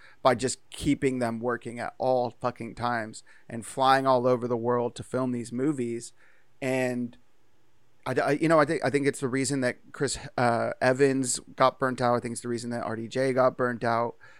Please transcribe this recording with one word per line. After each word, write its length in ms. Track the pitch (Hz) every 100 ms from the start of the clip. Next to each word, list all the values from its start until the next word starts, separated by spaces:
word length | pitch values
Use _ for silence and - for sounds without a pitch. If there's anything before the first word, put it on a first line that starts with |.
| - -
by 140 | 113 117
just 240 | 123 - -
keeping 480 | - 147 135 139 127
them 220 | 117 113
working 400 | 117 117 117 120
at 140 | 107 -
all 380 | 127 127 120 -
fucking 360 | 123 - 117 101
times 480 | 120 117 110 - - - -
and 180 | 113 -
flying 400 | - 131 135 135
all 220 | 127 123
over 180 | 123 120
the 100 | 120
world 380 | 117 120 120
to 80 | -
film 300 | - 127 131
these 180 | 123 117
movies. 600 | 123 143 139 120 117 - - - - - -
And 560 | 131 131 127 123 117 - - - - - - - - - 131
I, 80 | 127
I, 100 | 117
you 160 | 151 160
know, 120 | 160
I 40 |
think, 200 | 147 165
I 60 | 127
think 180 | 143 139
it's 100 | -
the 80 | 131
reason 340 | 135 127 139
that 160 | 123 - -
Chris, 260 | - 131 - - -
uh, 320 | 120 117 117 -
Evans 600 | 127 131 139 135 123 - - -
got 240 | 131 -
burnt 200 | 131 123
out. 140 | 123
I 60 | 120
think 120 | 117
it's 60 | 117
the 60 | 120
reason 220 | 120 120
that 140 | 117
R 100 | -
D 140 | 113 113
J 240 | 127 131
got 240 | 127 127 123
burnt 260 | 123 120
out. 320 | 120 117 117 - -